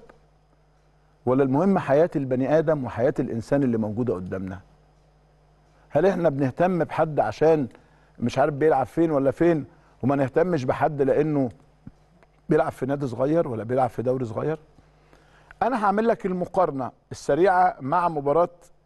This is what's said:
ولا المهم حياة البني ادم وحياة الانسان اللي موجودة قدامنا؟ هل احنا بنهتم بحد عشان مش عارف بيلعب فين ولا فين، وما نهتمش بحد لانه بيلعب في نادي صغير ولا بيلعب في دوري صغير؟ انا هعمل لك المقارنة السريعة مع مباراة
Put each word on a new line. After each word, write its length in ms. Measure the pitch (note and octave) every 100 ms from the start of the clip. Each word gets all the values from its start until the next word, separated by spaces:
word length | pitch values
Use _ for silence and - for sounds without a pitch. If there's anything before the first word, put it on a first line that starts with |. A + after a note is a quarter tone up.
| - - _ _ _ _ _ _ _ _ _ _ A#2+
ولا 180 | C3
المهم 360 | C#3 C3+ G3 F#3
حياة 300 | C#3 C#3 F3 D#3
البني 420 | C3+ B2+ C3 D3+
ادم 280 | D#3 D3+ A#2+
وحياة 280 | A2 C3 B2+
الانسان 440 | B2+ A#2 - C#3+
اللي 140 | C3+ A#2
موجودة 360 | G#2+ G#2+ A#2+
قدامنا؟ 480 | F2+ F2+ F#2+ F#2+ F#2 - _ _ _ _ _ _ _ _ _ _ _ _
هل 160 | C#3+ F#3
احنا 240 | F3+ E3+
بنهتم 540 | C#3 C3+ - F3 F3+
بحد 360 | D3 - D#3+ C#3+
عشان 480 | A2 - D#3 D#3+ A#2+ - _ _ _ -
مش 180 | A#2 C3
عارف 160 | D3+
بيلعب 320 | C#3 D#3 C3+ C3+
فين 260 | - E3
ولا 200 | C#3+ C3+
فين، 340 | - E3+ D#3+ B2 _ _ -
وما 120 | B2 C#3
نهتمش 480 | C3 D#3+ F3+ E3
بحد 380 | B2+ A#2 D3 C#3+
لانه 480 | C3+ B2 D3+ D3 B2+ - _ _ - - _ _ _ _ -
بيلعب 220 | D#3 C#3+
في 140 | - C3
نادي 220 | C#3 C#3
صغير 400 | A2+ C3+ E3 D#3
ولا 160 | A2
بيلعب 260 | G#2+ B2+ B2
في 120 | -
دوري 240 | A#2+ C3 A#2
صغير؟ 340 | A2 C#3 D#3+ - _ _ _ _ _ _ _ - -
انا 220 | G#3+ B3 G#3
هعمل 220 | G3+ A3+
لك 180 | G#3+ G3
المقارنة 640 | F#3 F3 F#3+ F3 C3+ A#2+ - -
السريعة 680 | - - C#3+ F#3+ F3+ F3+ -
مع 300 | C3 F3 F3
مباراة 400 | D3+ C#3 D3+ F3 - - _